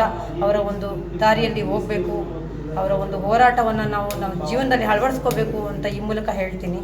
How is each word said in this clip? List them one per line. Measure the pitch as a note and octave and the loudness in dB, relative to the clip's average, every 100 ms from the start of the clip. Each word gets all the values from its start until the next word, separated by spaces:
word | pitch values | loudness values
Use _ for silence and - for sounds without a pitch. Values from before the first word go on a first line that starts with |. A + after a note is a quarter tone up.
| A3 - - D3 | 4 0 -6 -2
ಅವರ | G3+ G#3 | 2 2
ಒಂದು | G3+ G3+ G3 F3 E3+ F3 | 2 -2 -4 -6 -6 2
ದಾರಿಯಲ್ಲಿ | A3 A3 A3+ G#3+ | 4 4 2 0
ಹೋಗಬೇಕು. | F#3+ G3 - G#3 F3+ E3+ E3+ E3 - D#3 D3 D#3+ | -2 -2 -2 -2 -2 -2 -4 -6 -8 -8 -6 -2
ಅವರ | F#3+ | 0
ಒಂದು | G3 G3 F3+ | 0 0 -2
ಹೋರಾಟವನ್ನು | F#3+ A3+ B3 A#3+ A3+ G#3+ G#3+ | 2 6 6 6 2 2 0
ನಾವು | G#3 G3+ G3+ | -2 -2 -2
ನಮ್ಮ | G3 F3+ G3 | -4 -4 -2
ಜೀವನದಲ್ಲಿ | A#3+ C4+ B3 G#3+ | 0 2 2 2
ಅಳವಡಿಸ್ಕೋಬೇಕು | G#3 B3+ C4 B3+ A3+ A3 A3 G#3 | 2 2 0 0 0 0 -2 -4
ಅಂತ | G3+ G3+ | -4 -4
ಈ | G3 | -4
ಮೂಲಕ | G#3+ G#3+ A3 | -4 -4 -2
ಹೇಳ್ತೀನಿ. | G3 F#3+ F3+ F3+ F3 | -2 -4 -4 -4 -6